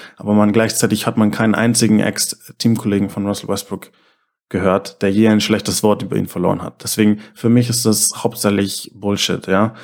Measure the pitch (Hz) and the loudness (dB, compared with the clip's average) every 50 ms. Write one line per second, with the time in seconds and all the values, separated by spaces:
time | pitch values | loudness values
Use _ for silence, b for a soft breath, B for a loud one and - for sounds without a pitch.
0 | B B B B - 104 104 104 104 104 104 113 110 110 - - - 110 110 107 | B B B B -2 0 2 4 4 4 4 2 2 0 0 0 0 0 0 0
1 | - 127 123 117 107 104 104 - 110 110 104 - 110 117 120 120 120 110 110 107 | -2 -2 0 2 2 2 2 2 2 2 2 2 2 2 2 2 2 4 4 4
2 | 107 - - - - - - - - - - - - 120 113 107 - 107 101 101 | 2 0 -2 -4 -4 -6 -8 -10 -16 -18 -8 -2 0 0 0 0 0 -2 0 0
3 | 98 98 - 101 101 101 101 - - - 98 101 - - 101 92 - - _ _ | -2 -2 -4 -6 -4 -4 -4 -6 -6 -6 -6 -6 -6 -8 -12 -12 -12 -14 _ _
4 | _ _ _ _ _ _ _ _ _ - - 95 92 95 92 101 - - - - | _ _ _ _ _ _ _ _ _ -6 -4 0 2 2 2 0 0 -4 -8 -4
5 | - 98 98 104 110 110 107 107 101 - 107 104 - - 95 - - 107 104 98 | -2 0 2 4 4 4 4 4 2 2 0 -2 -2 -2 -4 0 2 0 0 0
6 | 101 92 - 101 95 92 - 90 90 90 92 92 87 - - - - 110 - - | -2 -6 -4 -4 -4 -4 -4 -2 -2 -2 -2 -2 -6 -10 -14 -12 -10 -6 -2 2
7 | 107 107 104 104 B B B - - 117 117 123 120 120 120 - - 113 107 101 | 2 2 2 0 B B B -4 0 2 4 4 4 2 0 -2 0 0 0 0
8 | - - - - - 117 - - - 104 101 98 101 95 - - - - - 104 | 0 -4 -4 -2 -4 -4 -4 -2 -2 0 0 0 -2 -2 -4 -8 -12 -14 -14 -8
9 | 98 101 101 92 - - 90 92 - - 95 98 107 117 - B | -4 -4 -2 -2 -2 -2 -4 -4 -4 -2 0 0 0 0 -2 B